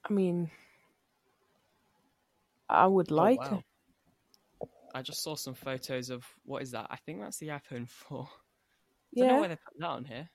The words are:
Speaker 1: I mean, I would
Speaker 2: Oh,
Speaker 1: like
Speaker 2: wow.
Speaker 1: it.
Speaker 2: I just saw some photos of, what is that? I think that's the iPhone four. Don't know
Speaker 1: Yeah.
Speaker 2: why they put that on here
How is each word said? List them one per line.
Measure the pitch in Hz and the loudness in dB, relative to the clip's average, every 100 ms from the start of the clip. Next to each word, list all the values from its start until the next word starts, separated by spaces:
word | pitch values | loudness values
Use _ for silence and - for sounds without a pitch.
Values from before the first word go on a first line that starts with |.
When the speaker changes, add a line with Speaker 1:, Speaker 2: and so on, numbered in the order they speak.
| - | 2
Speaker 1:
I | |
mean, | 202 185 175 165 - - _ _ _ _ _ _ _ _ _ _ _ _ _ _ _ _ _ _ _ - | 2 4 2 -2 -6 -20 _ _ _ _ _ _ _ _ _ _ _ _ _ _ _ _ _ _ _ 2
I | - 185 | 6 6
would | 190 165 | 6 4
Speaker 2:
Oh, | 156 | 4
Speaker 1:
like | 190 254 | 6 4
Speaker 2:
wow. | 269 196 - _ _ _ _ _ _ _ _ _ | 0 -6 -6 _ _ _ _ _ _ _ _ _
Speaker 1:
it. | - _ - 127 | -16 _ -14 -12
Speaker 2:
I | |
just | 135 147 | -10 -8
saw | 165 151 | -8 -8
some | - 127 | -10 -10
photos | 139 131 - 131 123 | -8 -8 -6 -6 -6
of, | 123 - _ - | -10 -12 _ -10
what | 135 | -8
is | 135 | -6
that? | 120 - | -8 -10
I | - | -12
think | - 175 | -12 -12
that's | 208 - | -10 -10
the | 151 | -10
iPhone | 147 _ 123 117 | -10 _ -10 -10
four. | - - 131 131 - _ _ _ _ _ _ _ 240 | -14 -14 -12 -12 -16 _ _ _ _ _ _ _ 4
Don't | 254 | 6
know | 254 | 6
Speaker 1:
Yeah. | |
Speaker 2:
why | 190 | 2
they | 156 | -4
put | - - | -12 -8
that | 170 | -6
on | 127 127 | -6 -8
here | 117 165 | -12 -14